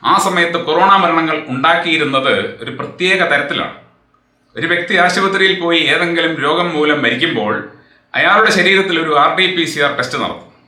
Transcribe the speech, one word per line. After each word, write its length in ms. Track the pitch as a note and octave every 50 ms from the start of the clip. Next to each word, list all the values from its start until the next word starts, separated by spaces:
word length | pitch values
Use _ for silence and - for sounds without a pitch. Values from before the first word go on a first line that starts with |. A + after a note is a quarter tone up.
| -
ആ 140 | C3+ F#3
സമയത്ത് 480 | G3+ G3 F#3 F3+ F3 E3+ E3+ E3+ E3 -
കൊറോണ 300 | D3+ D#3 F3 F#3+ G3 G3
മരണങ്ങൾ 500 | F#3+ F3 E3+ E3 E3 D#3+ D#3 D3+ - -
ഉണ്ടാക്കിയിരുന്നത് 1160 | B2+ B2+ C3 D3 E3 E3+ E3+ E3+ E3+ D#3 D3+ D3 C3+ C3+ C3 C3+ C3 G#2 G2 - - - - A#2+
ഒരു 80 | C3
പ്രത്യേക 480 | B2+ B2 - - - - F3+ F#3 F#3+ F3+
തരത്തിലാണ്. 540 | E3+ - D3 C#3 C#3+ C#3+ F3 - - - - - - _ _ _ _ _ _ _ _ _ _ _ _ _ -
ഒരു 120 | - D#3+
വ്യക്തി 280 | E3+ F3 F3 F3 - G3+
ആശുപത്രിയിൽ 680 | F3 F3+ F3 F3 G3 G3 F#3+ F#3+ F#3 F#3+ F#3+ F#3+ F3+
പോയി 180 | E3+ E3+ E3+ D#3+
ഏതെങ്കിലും 560 | D3+ C3+ D#3 E3+ F3 E3+ E3+ E3+ E3 E3 D#3+
രോഗം 340 | C#3 C3+ D3 D#3+ F3 F3 E3+
മൂലം 340 | D#3 D3+ D3+ D3+ D3 C#3+ B2+
മരിക്കുമ്പോൾ 680 | A#2 B2 B2+ E3 E3 C3+ A2 G#2 G#2 F#2 F#2+ - - - - - _ _ _ _ _ -
അയാളുടെ 360 | C3 D#3 F3 G3+ G#3 A3 A3
ശരീരത്തിൽ 480 | G3 F#3 F3 F#3+ G3 F#3+ F#3+ F3+ E3+ D#3+
ഒരു 200 | E3 D#3 D3 C#3+
ആർ 180 | D3 - -
ടി 180 | F#3 F#3 F3+ F3+
പി 100 | E3+ D#3+
സി 140 | - - D3+
ആർ 160 | C#3+ C#3 -
ടെസ്റ്റ് 240 | B2+ B2 - D3+ C3
നടത്തും. 280 | G#2 E2 - - - - - _ _